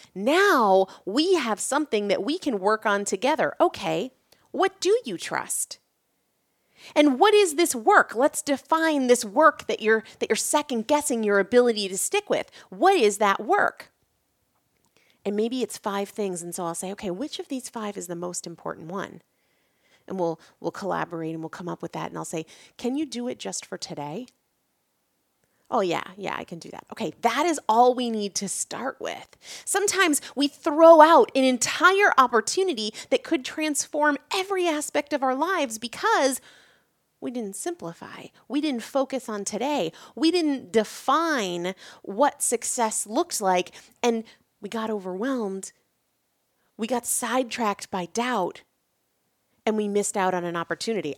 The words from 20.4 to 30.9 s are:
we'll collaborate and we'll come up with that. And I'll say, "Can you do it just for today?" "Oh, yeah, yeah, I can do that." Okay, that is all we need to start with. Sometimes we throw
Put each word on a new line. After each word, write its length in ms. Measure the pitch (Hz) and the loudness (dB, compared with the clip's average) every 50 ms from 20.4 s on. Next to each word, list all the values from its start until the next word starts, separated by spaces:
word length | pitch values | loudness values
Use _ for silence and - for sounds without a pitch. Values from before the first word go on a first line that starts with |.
| - - _ _ | -12 -20 _ _
we'll 140 | - 170 - | -8 -8 -8
collaborate 600 | - 202 180 175 165 160 165 175 165 160 160 165 | -6 -6 -4 -4 -4 -4 -6 -8 -8 -8 -8 -8
and 60 | 160 | -8
we'll 100 | 160 156 | -10 -12
come 180 | - - 180 185 | -12 -12 -10 -10
up 140 | 170 - - | -10 -10 -12
with 100 | 170 - | -12 -10
that. 160 | 165 160 165 | -10 -10 -10
And 100 | 170 165 | -10 -10
I'll 60 | 160 | -10
say, 220 | - - 165 165 - - - - - _ - | -8 -8 -8 -10 -10 -16 -20 -20 -20 _ -8
"Can 180 | - 240 262 | -8 -6 -4
you 100 | 294 320 | -4 -6
do 220 | 262 - 240 240 247 | -6 -8 -8 -8 -8
it 100 | - 214 | -8 -8
just 260 | - 196 185 - - | -10 -10 -10 -10 -10
for 140 | - 190 180 | -12 -12 -12
today?" 480 | - - 170 151 143 143 156 214 254 - _ _ _ _ _ _ _ _ _ _ _ _ _ _ _ _ _ _ _ _ _ _ _ _ _ _ _ _ | -12 -12 -10 -10 -8 -8 -8 -10 -12 -14 _ _ _ _ _ _ _ _ _ _ _ _ _ _ _ _ _ _ _ _ _ _ _ _ _ _ _ _
"Oh, 120 | - 233 196 | -2 0 0
yeah, 200 | 175 160 - - - 185 | 0 -2 -2 -4 -8 -14
yeah, 180 | 202 196 170 67 | -10 -8 -8 -8
I 60 | - - | -8 -8
can 160 | - 180 165 | -12 -14 -16
do 120 | - - | -16 -16
that." 140 | - - - _ | -18 -18 -18 _
Okay, 240 | - - 214 160 - - | -12 -8 -8 -8 -8 -2
that 260 | - - 233 277 311 | 0 0 0 2 0
is 140 | 349 311 - - - | 0 -2 -2 0 2
all 260 | 220 233 247 247 254 | 4 6 6 6 6
we 160 | 247 247 233 | 2 -2 -2
need 240 | 226 214 208 196 - | -2 -4 -4 -4 -6
to 140 | - 202 185 | -6 -6 -6
start 480 | - - - - - - 240 269 - - | -6 -6 -8 -8 -8 -8 -8 -8 -8 -8
with. 380 | - 85 82 - - - _ _ _ - - - - | -8 -8 -8 -10 -12 -18 _ _ _ -18 -18 -14 -8
Sometimes 560 | - - 403 403 403 - 370 381 339 285 - - - - | -4 -2 0 0 0 2 2 2 4 2 0 -2 -6 -4
we 140 | 247 285 285 | -2 -2 -2
throw 520 | - - - 330 294 311 330 330 | -2 -4 -4 -2 4 8 10 10